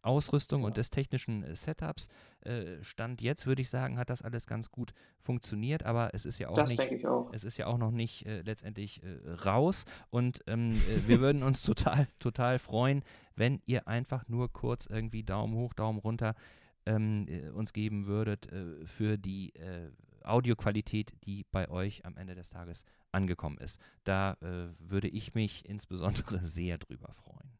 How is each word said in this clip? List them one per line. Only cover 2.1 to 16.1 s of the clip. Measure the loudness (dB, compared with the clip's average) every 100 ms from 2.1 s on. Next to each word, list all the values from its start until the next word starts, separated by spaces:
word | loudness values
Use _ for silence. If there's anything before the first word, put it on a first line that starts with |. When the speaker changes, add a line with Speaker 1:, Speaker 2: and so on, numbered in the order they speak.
| -16 -20 _
Speaker 1:
äh, | -6 -6 -6 -10
Stand | -12 -6 -6 -2
jetzt, | -2 0 2
würde | 2
ich | 2
sagen, | -2 -2 -2
hat | -2
das | -4
alles | -4 -8 -6
ganz | -8 -6
gut | -8 -8 -10 -20 _
funktioniert, | -4 -4 -2 -4 -2 -2
aber | 0 0 0
es | -2 -6
ist | -6
ja | 0
auch | 4
Speaker 2:
Das | 4
Speaker 1:
nicht, | 4
Speaker 2:
denke | 0 0
ich | 0
auch. | 0 0
Speaker 1:
es | -8
ist | -8 -6
ja | -2
auch | 0
noch | 2
nicht, | 0 -2 -6 -8
äh, | -8
letztendlich, | -6 -8 -8 -8 -10 -10
äh, | -12 -12 -10 -2
raus | 4 8 6 4 -4 -16 -2
und, | 2 2 0 -2
ähm, | 0 4
äh, | 6 8 6 8
wir | 8
würden | 8 6
uns | 4 2 2 2
<laughs> | 4 4
total, | 2 0
total | -4 2 2 2
freuen, | 2 4 4 4 -2 -18 -20 0
wenn | 2 2
ihr | 0 0 0
einfach | -4 -2 -6 -2
nur | -2 -2
kurz | -2 -2 -2 -4
irgendwie | -4 -4 -4
Daumen | -2 -2 0
hoch, | 0 -2
Daumen | -2 -2 0
runter, | -2